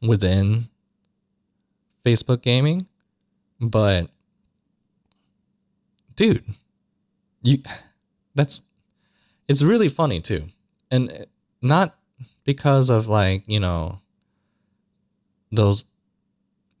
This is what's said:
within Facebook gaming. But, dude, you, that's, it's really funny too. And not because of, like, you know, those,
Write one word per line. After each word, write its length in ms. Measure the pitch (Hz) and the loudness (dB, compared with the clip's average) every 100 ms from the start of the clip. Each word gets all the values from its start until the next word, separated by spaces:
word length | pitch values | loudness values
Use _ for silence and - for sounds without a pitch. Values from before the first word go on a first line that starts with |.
within 680 | 113 104 92 95 98 110 117 _ _ _ _ _ _ _ _ _ _ _ _ _ | -2 0 2 2 2 -2 -4 _ _ _ _ _ _ _ _ _ _ _ _ _
Facebook 380 | 123 113 - 123 | -2 0 0 -2
gaming. 440 | 123 127 147 175 185 _ _ _ _ _ _ - | 0 0 0 -2 -6 _ _ _ _ _ _ -8
But, 500 | 113 110 104 92 85 _ _ _ _ _ _ _ _ _ _ _ _ _ _ _ _ _ _ _ _ - | -2 0 2 0 -2 _ _ _ _ _ _ _ _ _ _ _ _ _ _ _ _ _ _ _ _ 0
dude, 280 | 226 - - - _ _ _ _ _ _ _ _ | 0 0 -4 -18 _ _ _ _ _ _ _ _
you, 160 | 120 139 - - - _ _ _ _ | 0 0 -2 -20 -20 _ _ _ _
that's, 280 | 139 147 - - _ _ _ _ _ _ _ - | -4 -4 -4 -12 _ _ _ _ _ _ _ -2
it's 160 | 135 | 2
really 260 | 151 233 175 | 4 4 2
funny 320 | 143 151 87 | 0 -2 -2
too. 240 | - 90 85 - _ _ - | -4 -8 -8 -18 _ _ -4
And 360 | 127 127 80 - _ _ _ | -2 -2 -8 -20 _ _ _
not 320 | 127 165 196 - _ - 123 _ | 0 0 0 -6 _ -20 -20 _
because 460 | - 139 143 135 127 | -6 -2 2 2 4
of, 160 | 113 110 | 2 2
like, 380 | 104 95 95 107 | 0 0 -2 -2
you 140 | 107 | -2
know, 400 | 92 85 82 95 _ _ _ _ _ _ _ _ _ _ _ _ _ _ - | -2 -4 -6 -10 _ _ _ _ _ _ _ _ _ _ _ _ _ _ -6
those, 320 | 110 101 104 - _ _ _ _ _ _ _ _ _ | 0 2 2 -4 _ _ _ _ _ _ _ _ _